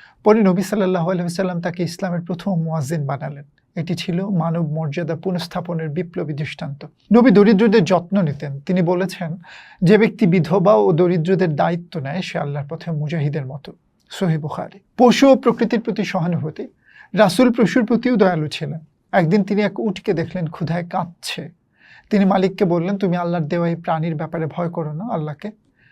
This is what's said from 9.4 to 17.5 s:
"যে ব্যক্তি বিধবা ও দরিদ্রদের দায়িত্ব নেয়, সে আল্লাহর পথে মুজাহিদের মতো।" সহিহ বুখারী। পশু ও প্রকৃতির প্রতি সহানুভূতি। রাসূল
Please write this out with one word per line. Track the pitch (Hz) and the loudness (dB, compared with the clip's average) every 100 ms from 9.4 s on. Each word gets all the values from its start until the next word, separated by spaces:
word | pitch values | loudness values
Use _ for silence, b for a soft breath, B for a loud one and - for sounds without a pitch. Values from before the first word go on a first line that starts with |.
| B B B B | B B B B
"যে | 170 202 | 4 6
ব্যক্তি | 220 - 196 | 4 2 2
বিধবা | 185 151 196 180 | 2 2 2 4
ও | 220 196 | 4 4
দরিদ্রদের | 160 180 180 165 185 180 151 | 4 2 2 0 0 0 0
দায়িত্ব | 170 175 175 175 | -2 -2 -8 -10
নেয়, | 131 180 | -8 -8
সে | 185 170 | -6 -6
আল্লাহর | 143 143 143 | -6 -8 -8
পথে | 165 170 | -10 -6
মুজাহিদের | 151 151 165 143 147 131 | -6 -4 -2 -2 -4 -8
মতো।" | 143 - - _ _ _ | -12 -16 -20 _ _ _
সহিহ | - 180 160 | -4 -2 -2
বুখারী। | 151 - - - _ - | -4 -8 -10 -16 _ 4
পশু | 240 233 277 | 4 6 6
ও | 262 | 6
প্রকৃতির | 247 226 233 233 | 4 0 0 -2
প্রতি | - 208 | -2 -4
সহানুভূতি। | 196 185 165 160 151 - - _ b b b | -4 -2 -2 -2 -4 -10 -16 _ b b b
রাসূল | 185 202 175 247 | 2 2 4 4